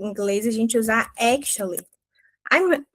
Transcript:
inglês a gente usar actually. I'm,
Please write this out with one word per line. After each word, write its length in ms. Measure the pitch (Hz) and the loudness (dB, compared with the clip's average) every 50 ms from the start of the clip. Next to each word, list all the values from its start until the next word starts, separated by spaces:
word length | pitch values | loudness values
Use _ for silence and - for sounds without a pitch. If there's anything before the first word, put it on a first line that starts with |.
| 196 | -6
inglês 420 | 214 202 202 202 202 196 202 214 | -8 -6 -4 -2 -2 -2 0 0
a 60 | 233 | 0
gente 260 | 226 220 226 226 233 | 0 0 0 0 2
usar 340 | 240 220 220 220 226 226 - - | 0 0 2 0 0 0 -2 -4
actually. 680 | - 233 233 247 285 285 - - - 208 185 175 - - _ _ _ _ _ _ _ _ _ _ _ _ - | 0 2 2 2 2 0 -4 -6 -4 -6 -6 -6 -8 -10 _ _ _ _ _ _ _ _ _ _ _ _ 0
I'm, 340 | - 311 370 370 339 - 285 - | 2 2 4 4 2 0 -2 -8